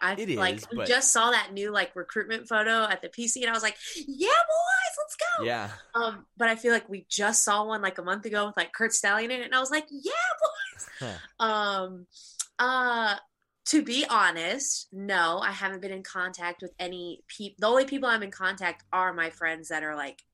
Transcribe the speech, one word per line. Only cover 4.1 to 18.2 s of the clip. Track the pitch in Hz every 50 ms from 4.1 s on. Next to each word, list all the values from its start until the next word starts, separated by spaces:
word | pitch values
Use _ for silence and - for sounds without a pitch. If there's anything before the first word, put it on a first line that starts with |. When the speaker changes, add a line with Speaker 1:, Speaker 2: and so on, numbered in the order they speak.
| 277 262 339 427
Speaker 1:
boys, | 571 659 679 679 622 640 698 719 762 762 762 698 740 640
let's | 605 605 -
go." | - 622 698 698 659 571
Speaker 2:
Yeah. | 117 120 - 104 101 - - - _ -
Speaker 1:
Um, | 233 233 226 220 196 - _ _ -
but | 233 226
I | 226
feel | 226 233 240 233
like | - - -
we | 196 196 - -
just | - - 208 208 226 - -
saw | - 208 208 220
one, | 220 220 214
like, | 202 190 185 -
a | 170
month | 180 190 208 202
ago | 226 208 208 208
with, | 208 208
like, | - 165 -
Kurt | - - 220 220 220
Stallion | - - 202 202 214 226 233
in | 254 247
it, | 247
and | 208 -
I | 262
was | 262 254
like, | 285 311 302 -
"Yeah, | 294 277 254 370 554 659 698 740 659 -
boys." | 622 605 622 - 1077 1077 1077 - - - - - 135 117 98 87 - - _ -
Speaker 2:
Huh. | 226
Speaker 1:
Um, | 220 214 214 208 202 196 196 185 185 185 180 180 - - - - - - - - - _ -
uh, | 247 254 262 254 254 247 240 233 226 214 202 202 - _ _ _ _ _ _ _ -
to | - - 311
be | - - 240 262 294 -
honest, | 240 214 196 175 165 165 160 175 208 277 277 - - - - - -
no, | 190 196 196 196 185 170 165 170 185
I | - 196
haven't | 196 196 196 190 196 190
been | 185 196
in | 190 190 190
contact | - - 185 180 185 185 - 175 175 175 -
with | 190 180 - -
any | 180 180 180 180 175 175 165 - _ -
peop-, | - - 208 196 - -
the | 196 220
only | 240 262 269
people | 269 277 269 262 247
I'm | 226 220